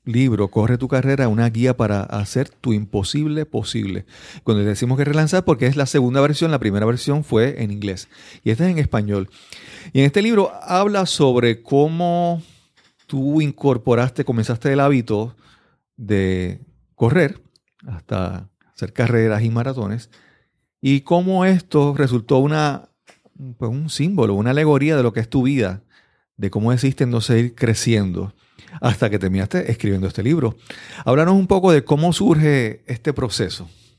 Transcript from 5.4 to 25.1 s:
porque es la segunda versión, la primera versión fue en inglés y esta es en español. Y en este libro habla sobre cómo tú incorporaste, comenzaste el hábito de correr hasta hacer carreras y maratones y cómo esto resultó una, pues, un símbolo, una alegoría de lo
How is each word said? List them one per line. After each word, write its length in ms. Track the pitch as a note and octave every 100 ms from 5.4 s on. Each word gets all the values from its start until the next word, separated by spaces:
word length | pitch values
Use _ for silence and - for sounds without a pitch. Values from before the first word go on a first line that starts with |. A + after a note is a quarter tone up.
porque 240 | F#3 C3+ C3
es 80 | C#3
la 100 | C3+
segunda 360 | D3+ B2 C3+
versión, 280 | C#3+ D3 E3
la 100 | C#3+
primera 260 | A2 G2+ G#2+
versión 400 | B2 - C#3+ D3
fue 360 | A2 B2 C#3
en 100 | A2
inglés 360 | G#2 G#2 F#2 - - - - -
y 60 |
esta 140 | A2 F3+
es 60 |
en 80 | E3
español. 500 | C#3+ A#2 G#2 G2+ F#2+ - - - - - -
Y 80 | C3
en 60 | C#3
este 160 | G3+
libro 320 | G#3+ A3 F#3 F#2+
habla 420 | - F3+ G3+ G3+ F#3
sobre 560 | - C#3 B2 A#2+ A2+
cómo 800 | - C#3 D3+ E3 F3 F3 F3 E3+ - _ _ _ _ _ -
tú 360 | C#3 C3+ D#3
incorporaste, 840 | D3 - C#3 B2 C3 A#2 B2+ -
comenzaste 480 | C3+ A#2 A2+ A#2 C#3+
el 80 | C#3
hábito 560 | C#3+ C3+ A2+ G#2 A#2 - _ _ _ _ _ -
de 640 | G#2 G2+ F#2+ F#2 F2+ F#2 - _ _ -
correr 460 | A#2 E3 C#3+ - _ _ _ _ -
hasta 640 | F2+ - F#2+ F#2 F#2 G2 _ _
hacer 200 | - F#2
carreras 500 | - A#2 A#2+ A2+ G#2+
y 60 | A2+
maratones 600 | A#2 B2 C3 G2+ A#2 - _ _ _ _ _ _ _
y 220 | C3+ C#3
cómo 420 | - F3 F#3 F#3+
esto 500 | F#3 F#3 - D3+ C#3+ C#3
resultó 400 | C3+ A#2+ A2 C3+
una, 500 | C#3+ D#3 D3+ C3+ - _ _ _ _ - C3 A#2+
pues, 120 | A#2
un 200 | B2+ D#3
símbolo, 460 | - D3+ G3 A2 G2
una 160 | A2+
alegoría 440 | C#3 D#3 C#3 D3 D3+
de 80 |
lo 80 | A#2+